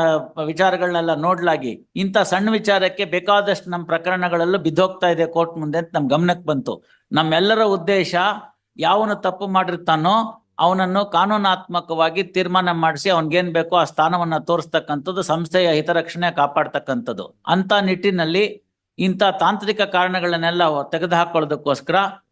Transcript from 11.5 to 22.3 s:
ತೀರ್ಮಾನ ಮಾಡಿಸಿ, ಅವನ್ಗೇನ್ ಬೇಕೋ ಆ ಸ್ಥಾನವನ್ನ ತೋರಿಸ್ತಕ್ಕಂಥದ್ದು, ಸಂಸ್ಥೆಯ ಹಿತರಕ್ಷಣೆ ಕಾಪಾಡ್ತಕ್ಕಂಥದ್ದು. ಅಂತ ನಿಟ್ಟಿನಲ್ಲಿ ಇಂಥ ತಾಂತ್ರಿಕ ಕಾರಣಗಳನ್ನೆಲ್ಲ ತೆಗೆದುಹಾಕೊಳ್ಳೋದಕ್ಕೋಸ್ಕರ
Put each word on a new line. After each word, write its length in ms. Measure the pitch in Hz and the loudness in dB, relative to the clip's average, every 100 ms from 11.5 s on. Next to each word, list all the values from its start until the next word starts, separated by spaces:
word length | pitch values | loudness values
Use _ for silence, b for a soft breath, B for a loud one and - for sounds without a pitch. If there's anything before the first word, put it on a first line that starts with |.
| 185 - 175 170 165 165 165 | 0 -2 -6 -4 0 0 0
ತೀರ್ಮಾನ 480 | 185 185 180 185 180 | -2 -2 0 0 2
ಮಾಡಿಸಿ, 380 | 170 160 151 196 | 2 0 0 0
ಅವನ್ಗೇನ್ 440 | 175 156 170 180 | 2 2 0 0
ಬೇಕೋ 220 | 170 165 180 | 0 2 2
ಆ 80 | |
ಸ್ಥಾನವನ್ನ 540 | 156 - 156 175 170 156 | 2 2 0 0 -2 -4
ತೋರಿಸ್ತಕ್ಕಂಥದ್ದು, 840 | 151 170 160 - - 147 151 185 | 0 -2 0 -4 -2 -6 -4 -4
ಸಂಸ್ಥೆಯ 500 | 180 160 165 185 175 | -2 -2 0 2 4
ಹಿತರಕ್ಷಣೆ 600 | 156 151 170 165 170 175 | 2 2 0 -2 -4 -2
ಕಾಪಾಡ್ತಕ್ಕಂಥದ್ದು. 1040 | 156 147 156 147 143 - 127 117 101 90 _ - | 0 0 0 -2 -4 -4 -4 -4 -8 -10 _ -2
ಅಂತ 260 | 175 190 | 0 2
ನಿಟ್ಟಿನಲ್ಲಿ 880 | 208 190 185 196 185 160 175 208 - _ _ _ - | 2 2 0 0 0 0 0 -2 -4 _ _ _ -4
ಇಂಥ 260 | 185 185 | -2 2
ತಾಂತ್ರಿಕ 580 | 202 - 175 208 196 208 | 2 4 0 0 -2 -2
ಕಾರಣಗಳನ್ನೆಲ್ಲ 1080 | 196 185 185 185 175 170 165 175 170 151 139 | 0 2 0 0 -2 0 0 2 2 0 -4
ತೆಗೆದುಹಾಕೊಳ್ಳೋದಕ್ಕೋಸ್ಕರ 1040 | 165 175 175 170 165 151 147 143 135 - 175 196 - _ | -4 -2 -2 0 0 -2 -2 -2 -2 0 0 0 -6 _